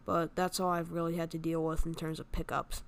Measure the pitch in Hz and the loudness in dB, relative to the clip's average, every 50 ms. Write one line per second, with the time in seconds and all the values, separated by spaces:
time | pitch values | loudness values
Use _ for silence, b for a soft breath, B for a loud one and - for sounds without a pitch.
0 | B - - 170 165 151 - 175 180 180 - - 185 180 175 170 165 170 165 170 | B 2 2 2 2 2 0 0 0 0 2 2 2 2 2 2 0 -2 -2 0
1 | 165 170 170 170 165 165 170 160 160 165 165 160 160 160 160 160 - 165 160 - | 0 0 0 0 -2 -2 -4 -2 0 0 2 2 2 2 2 2 2 0 -2 -2
2 | 165 156 160 - - - - - 160 - 127 - - - - - - | -4 -4 -4 -6 -6 -4 -4 -4 -2 -2 -2 -2 -2 -4 -8 -10 -10